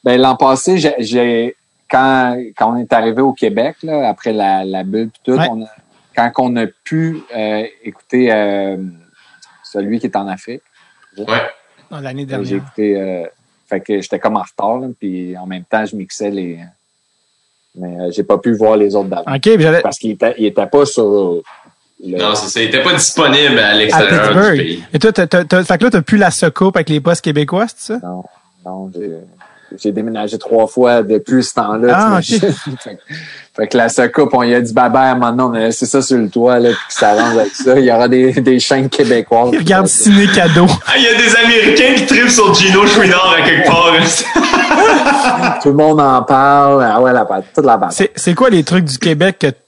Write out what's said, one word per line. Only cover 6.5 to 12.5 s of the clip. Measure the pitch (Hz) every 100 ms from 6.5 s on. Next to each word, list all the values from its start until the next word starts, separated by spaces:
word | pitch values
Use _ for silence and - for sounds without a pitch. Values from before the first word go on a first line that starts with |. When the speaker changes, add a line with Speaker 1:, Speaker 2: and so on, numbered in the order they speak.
| 120
Speaker 1:
a | 113 _
pu, | - 160 160 156 - 117
euh, | 107 107 110 _
écouter, | 117 - _ 127 127
euh, | 107 104 101 98 95 92 85 82 _ _ _ - _
celui | - 101 98 113
qui | 113
est | 101
en | 98
Afrique. | 95 - 123 _ _ _ _ _ 101
Speaker 3:
Ouais. | 110 117 - - _ _ _
Speaker 2:
Ah, | 156
l'année | 135 131
Speaker 1:
J'ai | 135
Speaker 2:
dernière. | 131 95